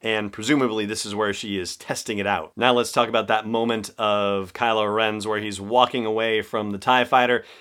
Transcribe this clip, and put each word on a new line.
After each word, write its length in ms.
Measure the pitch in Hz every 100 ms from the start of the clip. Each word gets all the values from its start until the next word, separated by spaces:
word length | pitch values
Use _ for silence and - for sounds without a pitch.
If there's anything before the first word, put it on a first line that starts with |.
and 320 | 113 110 104
presumably 540 | 101 110 147 123 110 104
this 180 | 107 107
is 80 |
where 200 | 101 107
she 260 | 98 107 98
is 180 | 87 -
testing 400 | - 127 - 104
it 80 | 98
out. 260 | 92 80 -
Now 180 | 120
let's 180 | 120 110
talk 180 | - 117
about 180 | 113 104
that 180 | 110 107
moment 460 | 113 117 113 101 -
of 540 | 107 104 101 98 92
Kylo 380 | - 120 110 104
Ren's 360 | 107 110 107 104
where 120 | 107
he's 220 | 107 98
walking 460 | 101 123 123 127 110
away 340 | 110 113 110
from 300 | 104 113 104
the 80 | 101
tie 240 | - 127
fighter, 420 | 117 131 123 120 - -